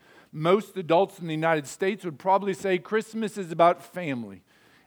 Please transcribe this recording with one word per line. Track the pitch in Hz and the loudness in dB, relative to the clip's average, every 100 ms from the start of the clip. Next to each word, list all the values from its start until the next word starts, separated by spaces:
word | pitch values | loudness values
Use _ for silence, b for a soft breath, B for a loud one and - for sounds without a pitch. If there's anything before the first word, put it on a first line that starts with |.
| b b b | b b b
most | 151 160 202 208 185 | -2 2 2 2 -8
adults | 160 165 190 - | 2 2 2 -2
in | 170 | -8
the | |
United | 156 160 160 135 | -2 0 0 -2
States | - 190 208 | -4 -4 -4
would | 185 143 | -8 -6
probably | 190 196 196 | 0 0 0
say | 175 190 180 | -4 -2 -2
Christmas | - 214 214 220 214 - | -2 -4 -4 -6 -8 -8
is | 175 | -6
about | 165 170 180 | 4 4 4
family | - 180 170 127 107 95 _ b b b | -6 -10 -8 -8 -10 -16 _ b b b